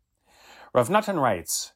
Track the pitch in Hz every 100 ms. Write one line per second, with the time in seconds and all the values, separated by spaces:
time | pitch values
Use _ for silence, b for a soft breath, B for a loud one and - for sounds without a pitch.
0 | _ _ B B B B B - 120 208
1 | 214 180 127 92 82 - -